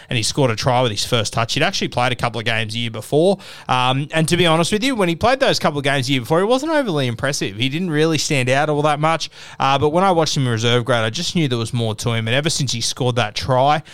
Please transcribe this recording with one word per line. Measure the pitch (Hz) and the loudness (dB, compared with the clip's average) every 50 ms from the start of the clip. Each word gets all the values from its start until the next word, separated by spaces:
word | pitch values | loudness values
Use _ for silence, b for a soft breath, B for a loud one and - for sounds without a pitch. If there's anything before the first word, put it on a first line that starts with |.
| B B | B B
and | 127 | -2
he | 117 107 | -2 -2
scored | - - 151 135 123 | -2 0 0 2 0
a | 110 | 0
try | 107 - 139 123 123 131 | 0 0 0 2 2 2
with | 120 | 0
his | 104 - - | 0 -2 -4
first | - 123 117 101 - - | -2 0 0 -2 -2 -2
touch. | 117 113 - - | -2 -2 -2 0
He'd | 139 151 | 0 0
actually | 196 190 - 214 113 | 0 0 -2 -4 -4
played | - 123 123 127 123 | -2 0 0 0 0
a | |
couple | - - 123 110 117 | -2 -4 -4 -4 -2
of | 107 | -4
games | 117 113 110 113 107 110 | -2 -2 -2 -2 -4 -4
the | 117 | -4
year | 117 117 | -6 -6
before. | 113 110 - - - 147 165 196 190 196 B B B B B B | -6 -8 -8 -2 0 2 4 4 2 0 B B B B B B
Um, | 127 127 123 127 131 135 151 139 165 | 0 2 2 2 2 0 -2 -2 0
and | 160 160 156 | 0 2 2
to | 170 | 2
be | 170 180 | 2 4
honest | 165 160 165 170 - 208 | 4 4 4 2 0 0
with | 214 226 | 0 0
you, | 277 269 | 0 0
when | 214 190 170 | 0 0 0
he | 165 | 0
played | 160 - 233 269 269 | 0 2 2 2 4
those | 269 220 165 - | 2 2 2 2
couple | - 175 147 147 | 0 -2 -2 0
of | 135 | -2
games | 143 135 143 123 127 | 0 0 0 0 0
the | 139 | 0
year | 131 113 | 0 0
before, | 107 156 170 | 0 0 2
he | 196 | 2
wasn't | 220 254 262 277 330 320 | 2 2 0 0 0 0
overly | 294 277 220 160 143 131 | 0 0 0 0 0 0
impressive. | 123 113 - - 135 143 - 170 113 95 | -2 -2 -2 -4 -4 -2 -2 -4 -6 -4
He | 104 127 135 | -2 -2 -2
didn't | 135 165 190 175 | -2 -2 -4 -2
really | 147 147 156 165 160 147 | 0 2 2 2 2 0
stand | - - 156 135 127 127 | 0 0 0 0 2 2
out | 131 139 151 151 | 2 2 2 2
all | 151 147 147 | 0 2 2
that | 151 147 147 | 2 2 2
much. | 151 160 165 160 - - B B B B B B | 2 0 0 0 -4 -8 B B B B B B
Uh, | 131 135 139 139 | 0 2 2 2
but | 147 151 | 2 2
when | 151 175 190 | 2 2 2
I | 196 | 4
watched | 180 165 156 - - | 4 2 2 0 0
him | 151 131 | 0 0
in | 123 117 | 0 0
reserve | 110 117 120 120 123 113 | 0 2 2 2 2 2
grade, | 131 123 117 110 | 2 0 0 0
I | 113 | -2
just | 107 165 175 - - | -2 -4 -6 -2 0
knew | 180 156 | 0 0
there | 131 123 | 0 0
was | 117 113 107 - | -2 -4 -4 -2
more | 120 117 110 107 | -2 -2 -2 -4
to | - - 123 117 | -4 -4 -2 -2
him. | 113 110 | -2 -2
And | 113 120 | 0 0
ever | 139 147 165 | 0 0 0
since | - - 147 113 - | -2 -2 -2 -4 -4
he | 117 | -4
scored | - - - - 131 127 120 | -4 -6 -4 -2 -2 -2 0
that | 120 110 107 - | 0 -2 -2 -4
try | - - - 127 127 131 143 151 143 - B | -6 -2 0 2 2 4 4 2 0 -2 B